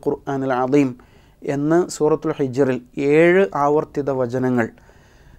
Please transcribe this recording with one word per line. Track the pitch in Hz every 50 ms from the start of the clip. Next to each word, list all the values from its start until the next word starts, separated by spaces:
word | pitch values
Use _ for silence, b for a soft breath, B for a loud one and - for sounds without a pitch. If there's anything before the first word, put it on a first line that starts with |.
| -
ഖുർആനിൽ | 147 143 - - - 139 135 135 135 131 123 131
അദീം" | 127 135 147 139 131 123 - b b b b b b b b - - 139
എന്ന് | 139 147 151 160 175 180 - -
സൂറത്തുൽ | - 151 151 156 151 156 156 147 -
ഹിജ്റിൽ | 147 131 120 131 143 127 127 123 - _ - - 139 139 147
ഏഴ് | 156 170 170 175 190 196 196 - 147 143
ആവർത്തിത | 147 147 156 151 - - 147 139 143 135 131
വചനങ്ങൾ. | 127 120 120 131 127 127 127 123 113 110 - - b b b b b b b b b b b